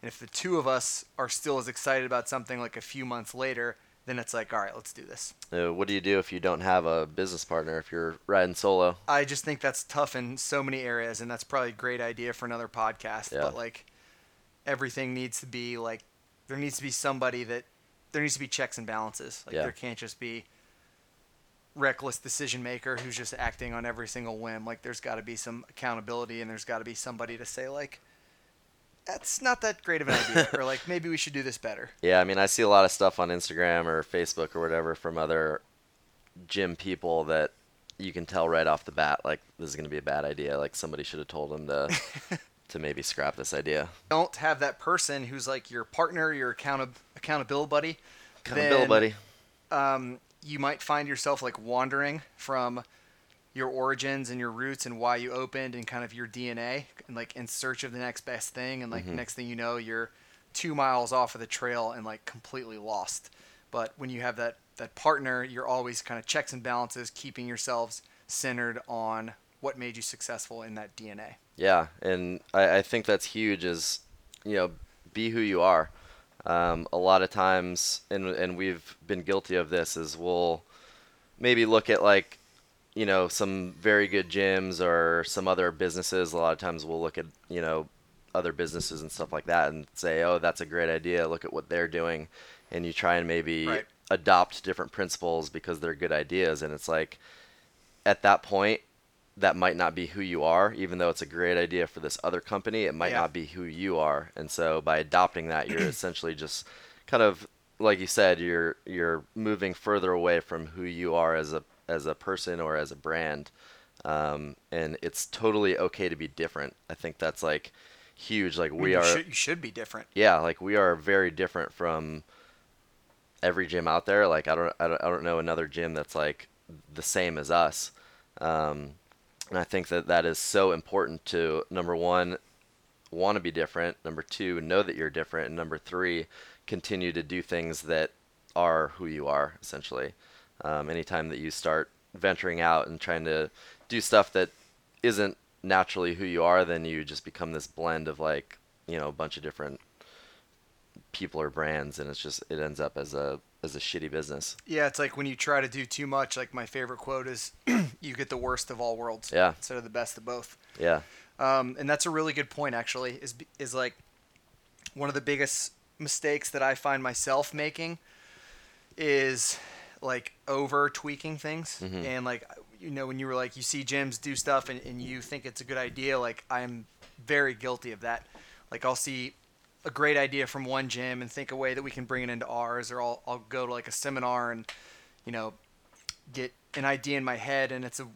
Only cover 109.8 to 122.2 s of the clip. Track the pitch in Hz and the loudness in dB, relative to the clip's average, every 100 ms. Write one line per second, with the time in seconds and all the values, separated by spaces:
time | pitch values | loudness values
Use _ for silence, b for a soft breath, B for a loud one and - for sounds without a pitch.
109.8 | - 104 92 90 87 85 - 82 78 85 | 0 2 4 4 4 4 2 -8 -8 -8
110.8 | 90 85 87 82 82 80 76 78 - _ | -8 -4 0 4 4 2 0 -4 -6 _
111.8 | - 82 73 76 - 95 - 87 80 78 | -4 -4 -2 -4 -4 -4 -4 -4 -2 -2
112.8 | 73 71 80 80 80 73 71 B B B | -2 -6 -4 -2 -2 -4 -8 B B B
113.8 | B B - 76 76 73 73 71 _ 85 | B B -2 0 0 -2 -8 -14 _ -4
114.8 | 78 78 82 - - - 113 107 101 92 | -4 -4 -6 -6 -8 0 2 4 4 4
115.8 | 90 - 92 80 78 - 82 - 71 - | 0 0 -4 -2 -8 -4 -4 -4 -8 -10
116.8 | _ 80 82 - 80 - 80 76 - B | _ -10 -10 -4 -4 -2 -2 -2 -4 B
117.8 | B B B _ - 107 95 78 82 78 | B B B _ -4 0 0 0 -2 2
118.8 | 92 90 85 85 170 - - 170 131 107 | 4 6 6 6 2 -2 0 -2 -6 -10
119.8 | 113 113 117 98 107 82 82 82 92 104 | -10 -12 -6 6 8 8 4 0 2 6
120.8 | 95 82 78 98 90 80 92 87 78 - | 6 4 4 4 4 2 -2 0 -6 -2
121.8 | 87 80 78 78 | -2 0 -4 -10